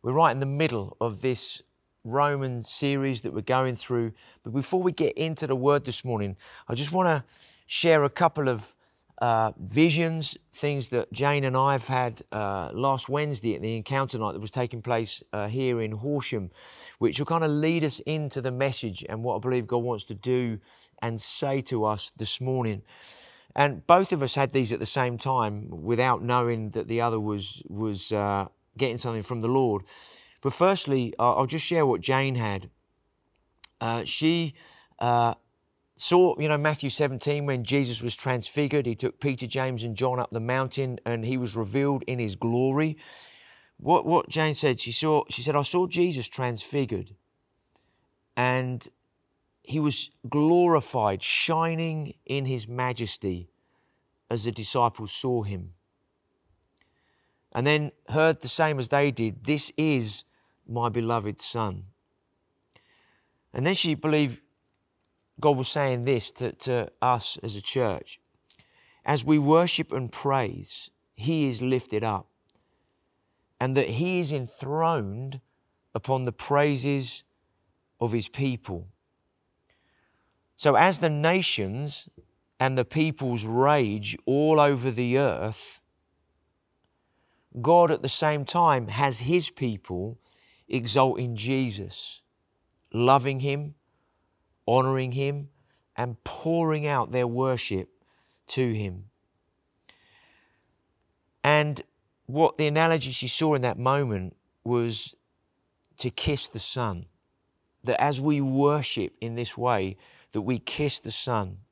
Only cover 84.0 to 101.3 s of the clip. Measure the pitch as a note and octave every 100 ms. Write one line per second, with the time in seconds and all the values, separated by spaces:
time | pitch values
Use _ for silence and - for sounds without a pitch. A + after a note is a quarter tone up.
84 | G2+ - - C#3 D3+ D#3 D3 C3+ B2+ A#2
85 | A#2+ C3 C#3 C2+ G#2 A2 - - _ _
86 | _ _ _ _ _ _ _ _ _ _
87 | _ _ _ _ _ B2 A#2+ E3+ E3+ -
88 | - - D#3 D3+ C3+ F3 E3+ C3+ A2 G#2
89 | C#3 A2+ B2 F3 D#3+ - B2 G2+ - F2+
90 | G2+ A#2+ _ _ _ _ _ C3 A#2 G#2
91 | C3 A#2 B2 A2+ A2+ C3 B2+ G#2 G2 -
92 | - - _ _ _ _ _ _ _ A2
93 | B2 C#3 C3 C3+ C#3 C#3 D3 - _ _
94 | _ _ _ _ _ _ - B2 C3 C3+
95 | C3 C3 C#3 C#3+ C#3+ _ _ _ _ -
96 | B2 A#2 - - D#3+ E3 E3 D3+ D3 C#3
97 | A2 B2+ B2 A#2+ C3 B2 - F#2+ F#2 _
98 | _ _ _ _ - - B2+ G#2+ G2+ F2+
99 | G2 _ _ _ _ _ _ _ - _
100 | _ _ _ _ _ _ _ _ _ _
101 | _ _ _